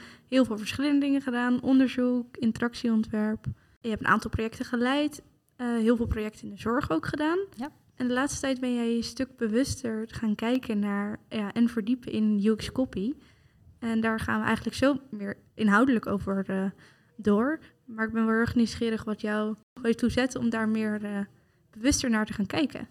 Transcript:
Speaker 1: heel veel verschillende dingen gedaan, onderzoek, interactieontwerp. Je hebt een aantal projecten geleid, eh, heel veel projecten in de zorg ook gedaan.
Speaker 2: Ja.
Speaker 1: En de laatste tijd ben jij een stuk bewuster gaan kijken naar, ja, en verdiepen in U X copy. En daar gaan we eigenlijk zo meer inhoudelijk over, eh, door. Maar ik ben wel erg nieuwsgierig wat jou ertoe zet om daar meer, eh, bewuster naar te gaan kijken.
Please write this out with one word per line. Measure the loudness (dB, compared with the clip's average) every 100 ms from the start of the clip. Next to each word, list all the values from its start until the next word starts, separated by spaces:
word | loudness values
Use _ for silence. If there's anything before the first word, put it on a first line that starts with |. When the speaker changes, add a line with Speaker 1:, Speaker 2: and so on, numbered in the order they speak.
| -16 -20 _
Speaker 1:
heel | 2 2
veel | 0
verschillende | -6 -2 2 2
dingen | 2 0
gedaan, | 0 -2 0 0
onderzoek, | 4 6 4 2 0 0 -4 -2
interactieontwerp. | -2 0 -2 -2 0 2 2 0 -2 -2 -6 -10 _ _
Je | -6
hebt | -2
een | 2
aantal | 2 2
projecten | -4 -4 -6 -6
geleid, | 0 2 2 0 -4 -16 _ _ -8
eh, | -4 2
heel | 4 4
veel | 2
projecten | -2 -4 -8 -14
in |
de | -8
zorg | -2 -2 0
ook | -2 -2
gedaan. | -2 0 0 -2 -8
Speaker 2:
Ja. | -12 -12 _ -6
Speaker 1:
En | -2
de |
laatste | 0 0 -2
tijd | -2 -2
ben | -2 0
jij | 0 0
een |
stuk | -2 -6 -8 -4
bewuster | 0 2 0 -2 -6 -6 -8
gaan | -4 -2 0
kijken | 0 0 0 -2
naar, | 0 -2 -2 -6 _
ja, | -6 -4
en | 2 2
verdiepen | 2 -2 -4 -2
in | 0 2 2 2
U | 2
X | -2
copy. | -4 -2 -2 -4 -6 -12 _ _ _ -20 -8
En | -2 0
daar | 0 0
gaan | -2 -2
we | 0
eigenlijk | 0 -2 2
zo | 2 2 -4
meer | -10 -10 -10 _
inhoudelijk | 0 4 6 6 2 0
over, | -4 -2 -2 -2
eh, | -2 -2 -6 -16 _ _ -2
door. | 2 4 2 -2 -8 _ -16
Maar | -4 -2
ik |
ben | 0 2
wel | 2
erg | 2 2
nieuwsgierig | 2 0 -2 -2
wat | -4 -4
jou | -2 -2 -2 -6 _ -4
ertoe | 0 2 2
zet | 2 0 0
om | -2
daar | 0 0
meer, | 0 0 -2
eh, | -4 -4 -6 _ _ _ _
bewuster | -2 0 0 2
naar | 0 0
te |
gaan | -2 -2
kijken. | 0 -2 -4 -14